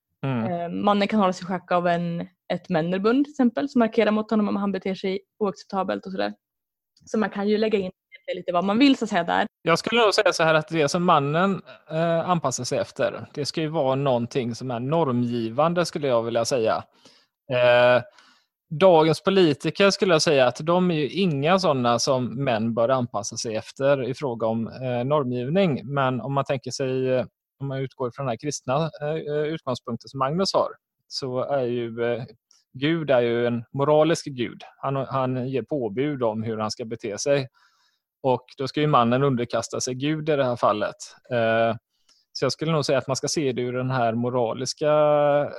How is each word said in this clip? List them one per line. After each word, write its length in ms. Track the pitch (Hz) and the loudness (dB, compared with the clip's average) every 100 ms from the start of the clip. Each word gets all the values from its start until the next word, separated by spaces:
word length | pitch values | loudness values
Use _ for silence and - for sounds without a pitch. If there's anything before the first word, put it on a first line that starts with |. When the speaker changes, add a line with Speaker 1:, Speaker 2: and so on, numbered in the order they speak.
| _ _ 139 | _ _ -4
Speaker 1:
Mm. 260 | 123 220 | -2 -2
Speaker 2:
Eh, 160 | 170 170 | -4 -6
mannen 400 | 185 208 208 202 | -2 0 2 2
kan 120 | 220 | 2
hållas 220 | 190 185 | 2 0
i 20 | |
schack 280 | 180 185 - | -6 -6 0
av 160 | 180 175 | 0 2
en, 320 | 170 175 170 185 _ - | 0 -2 -6 -8 _ -8
ett 160 | 175 - | -8 -2
männerbund 560 | 170 165 190 214 262 | -2 0 0 2 2
till 80 | 285 | 0
exempel, 360 | - 240 269 277 | 2 0 0 0
som 100 | 240 | 2
markerar 320 | 220 226 208 | 2 2 2
mot 200 | 214 214 | 0 0
honom 180 | 220 208 | 0 0
om 80 | 202 | -2
han 160 | 202 | -2
beter 220 | 190 196 | -4 -6
sig 260 | 190 196 196 - - | -6 -6 -6 -10 -6
oacceptabelt 680 | 202 185 - 196 190 101 98 | -4 -4 -8 -6 -4 -6 -6
och 60 | |
sådär. 200 | 95 101 104 _ _ _ _ _ _ | -6 -6 -6 _ _ _ _ _ _
Så 140 | - 220 | -6 -2
man 120 | 196 | -2
kan 180 | 202 202 | -2 -2
ju 100 | 214 | 0
lägga 200 | 220 208 | 0 0
in 120 | 185 - _ - - 180 | -4 -10 _ -14 -10 -8
lite 160 | 180 | -2
vad 120 | 180 | 0
man 140 | 196 214 | 0 2
vill, 180 | 277 262 | 2 2
så 80 | |
att 60 | 220 | -2
säga, 140 | 190 | -2
där. 220 | 170 - 214 _ | 0 0 -2 _
Speaker 1:
Jag 160 | 165 170 | 0 0
skulle 220 | - 233 | 2 2
nog 140 | 214 | 4
säga 180 | 185 180 | 4 2
så 100 | 165 | 2
här, 120 | 160 | 2
att 140 | 156 156 | 2 0
det 200 | 160 143 | 0 0
som 160 | 180 | 2
mannen, 580 | 180 156 139 156 196 180 - 110 - | 4 4 4 0 0 -2 -8 -20 -8
eh, 400 | 156 170 165 180 | -2 0 0 0
anpassar 340 | 175 139 123 | 0 -2 -4
sig 140 | 123 131 | -4 -4
efter, 480 | 98 - 117 - 110 | -4 -2 -4 -4 -10
det 120 | - 135 | -8 -6
ska 140 | - | -4
ju 80 | 156 | -2
vara 260 | 160 131 | 0 0
någonting 600 | 131 139 120 117 143 120 | 0 0 0 -2 -4 -4
som 160 | 113 131 | -6 -8
är 100 | 117 | -6
normgivande, 1040 | 127 165 143 120 120 120 113 120 160 175 | -2 0 0 0 -2 -2 -4 0 0 0
skulle 240 | 165 165 143 | -2 -2 0
jag 140 | 120 | 0
vilja 220 | 113 117 | 0 -2
säga. 400 | 117 135 110 87 - _ - _ _ _ - | 0 0 0 0 -4 _ -20 _ _ _ -4
Eh, 500 | 123 123 123 123 123 120 - _ _ _ _ _ 151 | 2 6 6 6 4 2 -12 _ _ _ _ _ 4
dagens 420 | 190 165 160 151 | 8 8 6 2
politiker, 680 | 196 190 170 143 160 - 196 | 2 6 4 4 -2 4 4
skulle 240 | 190 196 | 4 4
jag 80 | 160 | 4
säga, 240 | 175 143 123 | 4 4 4
att 140 | - | 2
de 280 | 160 175 180 | 0 2 2
är 40 | |
ju 140 | 156 131 | 0 -2
inga 500 | 151 190 139 151 190 | 0 0 0 2 2
sådana 400 | 180 131 120 117 | 2 2 2 2
som 460 | - 131 120 120 | 0 0 -2 -4
män 300 | 135 110 117 | -2 0 0
bör 140 | 117 117 | 0 2
anpassa 480 | 131 120 104 104 117 | 0 -2 -6 -8 -8
sig 200 | 120 107 | -6 -6
efter 460 | - - 139 139 120 | -8 -2 0 2 -2
i 60 | |
fråga 320 | 127 139 113 113 | -6 -6 -2 -2
om, 200 | 113 113 | -2 -6
eh, 360 | - 131 120 | -6 -4 -4
normgivning. 760 | 127 151 123 123 127 180 190 127 - | 0 0 0 -4 -2 0 0 0 -4
Men 260 | 139 131 127 | -2 0 -2
om 140 | 135 | -4
man 100 | 139 | -4
tänker 260 | 135 135 127 | -2 -4 -6
sig, 440 | - 131 131 127 | -6 -4 -2 0
eh, 100 | 127 117 _ _ _ | 0 -2 _ _ _
om 80 | 139 | -10
man 100 | 135 | -8
utgår 320 | 135 - 123 | -8 -6 -8
från 160 | 123 139 | -6 -8
den 40 | |
här 80 | 113 | -6
kristna, 520 | 147 - - 135 160 - | -8 -8 -4 -2 -2 -6
eh, 60 | 147 | -8
eh, 340 | 160 143 147 | -6 -6 -4
utgångspunkten 680 | 151 160 - 123 - 117 - | -4 -6 -6 -8 -8 -12 -12
som 100 | 135 | -4
Magnus 360 | 135 170 190 | -2 0 0
har, 140 | 147 - - _ _ _ | 0 0 -6 _ _ _
så 360 | - 135 127 | -10 -6 -4
är 200 | - 139 | -2 -2
ju, 400 | 123 123 117 113 117 | -2 -2 -4 -2 -2
eh, 120 | 117 - - _ _ _ 127 | -2 -6 -16 _ _ _ -4
Gud 320 | 147 170 147 | -2 0 2
är 100 | 127 | 2
ju 260 | 120 117 120 | 4 2 0
en 180 | 120 117 | -2 -6
moralisk 540 | 135 139 151 156 165 - | -2 4 4 4 2 -4
gud. 360 | 127 110 - - _ | -6 -6 -8 -18 _
Han, 200 | 139 139 | -6 -4
han 520 | 123 135 127 127 123 | -4 -2 -2 -4 -4
ger 140 | 131 | -6
påbud 600 | 110 151 113 101 147 139 | -4 -4 -4 -2 -2 -2
om 200 | 117 110 | -2 -2
hur 160 | 110 110 | -4 -4
han 120 | 107 | -6
ska 140 | - | -6
bete 340 | 113 117 113 101 | -10 -8 -8 -6
sig. 300 | 143 143 127 _ _ _ _ _ _ _ | -2 -2 -2 _ _ _ _ _ _ _
Och 220 | 135 123 - - | -2 -2 -4 -10
då 100 | 131 | -6
ska 120 | 151 | -2
ju 60 | 151 | 2
mannen 360 | 135 117 123 | 4 4 2
underkasta 580 | 143 123 120 117 - 120 | 2 0 -2 -4 -4 -6
sig 140 | 131 | -6
Gud 340 | 127 143 156 156 | -4 -4 -2 -2
i 80 | 143 | 0
det 80 | |
här 120 | 131 120 | 0 0
fallet. 400 | 120 104 90 - - - - | 0 2 -2 -6 -18 -20 -6
Eh, 440 | 120 113 113 113 113 - _ _ _ _ | 0 2 2 2 -2 -10 _ _ _ _
så 120 | - | -4
jag 80 | 135 | -4
skulle 200 | - 160 | -2 -2
nog 120 | 160 | 0
säga 140 | 139 135 | 0 0
att 80 | - | 0
man 100 | 131 | -4
ska 120 | 143 | -4
se 240 | 175 135 | -2 -2
det 100 | 120 | -2
ur 100 | 123 | -4
den 180 | 123 127 | -4 -2
här 240 | 131 117 | 0 0
moraliska, 760 | 117 120 127 113 120 127 - 151 151 151 147 147 143 131 | 0 -2 -2 -2 -4 -8 -2 2 4 4 4 2 2 -2